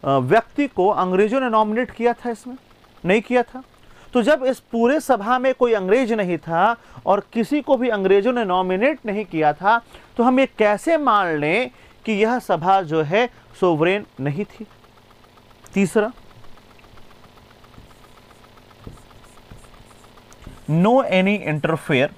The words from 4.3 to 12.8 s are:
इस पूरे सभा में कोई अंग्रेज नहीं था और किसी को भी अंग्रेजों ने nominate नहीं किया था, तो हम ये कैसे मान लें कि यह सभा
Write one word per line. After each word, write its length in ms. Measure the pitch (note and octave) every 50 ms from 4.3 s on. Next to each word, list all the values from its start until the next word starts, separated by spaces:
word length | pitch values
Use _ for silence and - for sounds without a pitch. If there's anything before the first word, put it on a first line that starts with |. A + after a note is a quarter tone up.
| D4+ D4 B3+
इस 160 | C4 B3+ -
पूरे 400 | _ _ - A#3 A#3 A#3+ C#4 D#4
सभा 380 | - - B3+ A3 G3 G#3+ B3+ B3+
में 160 | B3 C4+ B3+
कोई 180 | _ B3+ A#3+ A3+
अंग्रेज 400 | G#3 F#3 F#3 G3+ B3+ C4 G#3+ A#3
नहीं 260 | A3 G3+ F3+ F3 D#3+
था 380 | - E3 E3 E3 F#3 A3 A#3 - - - - - -
और 140 | - F#3+ G#3 G3 _ -
किसी 280 | A#3 A3+ - C#4+ D4+
को 160 | C4+ - C#4
भी 120 | A#3+ B3 B3
अंग्रेजों 440 | A3 G3+ F#3+ F#3+ F#3+ G3+ G3 B3 B3+
ने 120 | A#3+ A3+
nominate 540 | F#3+ F3+ F#3 F#3 F#3 F#3 F#3 A3 C#4 D#4 B3+ _
नहीं 180 | A3 F#3+ G#3 G#3+
किया 280 | - - D#3+ D#3 D3+ D3+
था, 300 | - F3+ G3+ A3+ A#3 - - - - - - -
तो 60 | - A3+
हम 180 | B3 B3+ B3+
ये 60 | C4+
कैसे 500 | B3 _ - A3 G#3 G#3 G3+ - D#4+ E4
मान 400 | D#4 D4 B3+ A3 G#3 F#3+ F3 D#3+
लें 340 | D3+ D3 D3+ E3+ A3 B3+ B3+ - - - - - - -
कि 80 | - A3
यह 260 | G3 G#3+ A3 B3 B3
सभा 440 | - - G3 E3 D#3 F3+ G3 G3